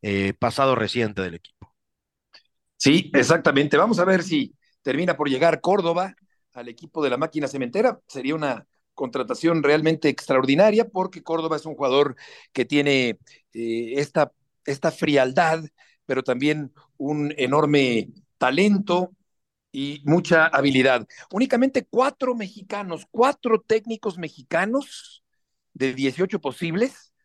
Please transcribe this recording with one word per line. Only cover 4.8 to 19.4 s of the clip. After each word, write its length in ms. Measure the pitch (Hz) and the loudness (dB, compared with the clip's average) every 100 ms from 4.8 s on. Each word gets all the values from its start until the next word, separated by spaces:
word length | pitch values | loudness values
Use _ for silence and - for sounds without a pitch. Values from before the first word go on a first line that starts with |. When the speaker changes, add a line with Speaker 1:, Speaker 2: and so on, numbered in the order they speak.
Speaker 2:
termina 360 | - 135 175 170 | -6 -2 -2 -2
por 120 | 147 | -2
llegar 300 | 135 165 160 | 2 2 2
Córdoba 560 | 175 202 170 170 190 - _ _ _ | 0 0 0 -2 -4 -8 _ _ _
al 160 | - 120 | -18 -18
equipo 340 | 117 160 - | -18 -14 -4
de 60 | 147 | -2
la 80 | 123 | 0
máquina 320 | 156 156 143 | -2 -4 -6
cementera. 500 | 139 123 160 240 - _ | -6 -6 0 0 -2 _
Sería 280 | 139 131 160 | -8 -6 -4
una 300 | 147 117 - _ _ | -4 -6 -10 _ _
contratación 680 | - 135 131 120 120 160 165 | -8 -6 -4 -4 -2 0 2
realmente 440 | 143 151 156 160 151 | 4 4 2 0 0
extraordinaria, 800 | 135 - 131 131 139 208 214 220 | -2 0 0 2 4 6 4 0
porque 360 | 190 185 170 | -2 -6 -6
Córdoba 340 | - 165 160 156 | -6 -4 -2 -6
es 80 | 156 | -6
un 100 | 147 | -4
jugador 400 | 135 135 143 123 - - _ | 0 2 2 -2 -18 -20 _
que 100 | - | -4
tiene, 540 | 131 147 143 139 123 107 _ _ _ | 0 2 2 2 0 -4 _ _ _
eh, 420 | 113 117 113 117 135 | -10 -4 -4 -4 -4
esta, 340 | 143 - 143 _ _ _ | -2 0 -2 _ _ _
esta 280 | - 139 170 | -8 -4 -4
frialdad, 760 | - 156 143 127 135 165 165 156 _ _ _ _ | -2 0 2 2 2 0 0 -6 _ _ _ _
pero 180 | 131 | -4
también 480 | 131 123 143 151 139 _ _ _ | -2 -2 0 -2 -6 _ _ _
un 380 | 143 151 147 151 | -6 -4 -4 -2
enorme 720 | 127 147 151 147 135 117 104 - _ _ | 0 2 2 2 2 0 -4 -12 _ _
talento 720 | 127 139 202 202 202 175 180 _ _ _ | -2 2 2 2 0 -2 -2 _ _ _